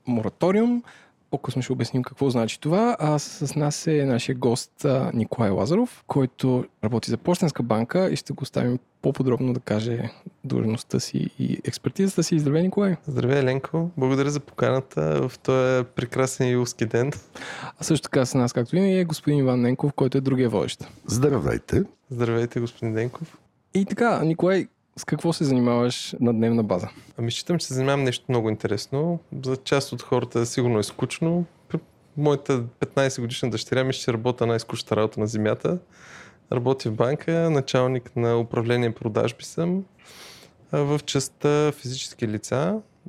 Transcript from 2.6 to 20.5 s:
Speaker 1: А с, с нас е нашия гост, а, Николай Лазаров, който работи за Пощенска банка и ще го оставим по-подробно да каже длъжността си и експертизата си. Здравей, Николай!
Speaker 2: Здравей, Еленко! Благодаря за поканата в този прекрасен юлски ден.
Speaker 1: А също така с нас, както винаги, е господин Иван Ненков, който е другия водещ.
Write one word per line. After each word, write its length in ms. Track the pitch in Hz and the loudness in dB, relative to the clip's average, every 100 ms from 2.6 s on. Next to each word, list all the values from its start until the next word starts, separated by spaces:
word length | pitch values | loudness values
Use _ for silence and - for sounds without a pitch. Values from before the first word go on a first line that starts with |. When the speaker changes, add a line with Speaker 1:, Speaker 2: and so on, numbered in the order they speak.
| 151 180 240 240 | 0 2 2 2
Speaker 1:
А 200 | 151 151 | 2 0
с, 280 | - - 143 | -2 -6 -4
с 80 | 151 | 0
нас 320 | 147 - - | 0 0 0
е 180 | 151 139 | 2 2
нашия 300 | 117 - 127 | 0 0 0
гост, 500 | 123 117 - - 139 | 2 0 -2 -4 0
а, 260 | 131 131 | 0 0
Николай 360 | 120 107 - 107 | -2 -2 0 0
Лазаров, 540 | 92 98 185 247 - - | 2 2 2 0 -4 -4
който 580 | 147 127 - 131 127 - _ | 0 0 0 0 2 -2 _
работи 260 | 110 117 - | -2 -2 -2
за 80 | - | -2
Пощенска 460 | - 175 165 - | 0 0 0 0
банка 460 | 120 110 117 180 185 | 0 0 0 0 0
и 60 | 147 | -2
ще 180 | - | -6
го 100 | 143 | -8
оставим 360 | 135 - 123 127 _ _ | -6 -2 0 -2 _ _
по-подробно 520 | 139 135 131 117 127 | -2 0 0 0 0
да 60 | 123 | -2
каже 500 | - 107 113 117 117 - - - | -2 -2 -2 -4 -6 -10 -20 -14
длъжността 560 | 131 123 113 120 - 131 | -4 -2 0 -2 -4 -4
си 300 | - - - - | -2 -4 -4 -4
и 180 | 123 - | -4 -4
експертизата 600 | - - - - 196 - | -6 -6 -4 -2 -2 0
си. 160 | 165 165 | 0 0
Здравей, 220 | 147 156 | 2 2
Николай! 340 | 185 202 196 175 - | 0 0 0 0 -4
Speaker 2:
Здравей, 320 | 123 120 143 | -2 0 2
Еленко! 520 | 131 131 - 165 170 170 | 2 0 -2 -4 -4 0
Благодаря 320 | 131 135 139 | 0 2 0
за 100 | 147 | -2
поканата 920 | - - 120 131 - - 156 151 131 | -6 -2 0 0 -2 -2 0 0 0
в 100 | - | -4
този 440 | - 131 127 127 120 - | 0 2 4 2 0 -4
прекрасен 560 | 123 131 131 - 127 | -4 0 -2 0 2
юлски 340 | 123 120 - 113 | 2 0 -2 -2
ден. 260 | 117 135 - - - - - - - | 0 0 -4 -12 -16 -14 -12 -14 -6
Speaker 1:
А 40 | |
също 200 | - 156 | 0 0
така 220 | - 143 123 | 2 0 2
с 80 | |
нас, 200 | 135 120 | 2 2
както 220 | - 120 170 | 0 0 2
винаги, 240 | 196 185 | 2 2
е 60 | 175 | 0
господин 320 | 156 - 147 | -2 0 2
Иван 240 | 131 123 | 4 4
Ненков, 320 | 120 127 147 | 2 2 0
който 240 | - 135 135 | 0 0 2
е 40 | |
другия 280 | 135 127 | 2 2
водещ. 380 | 120 | 2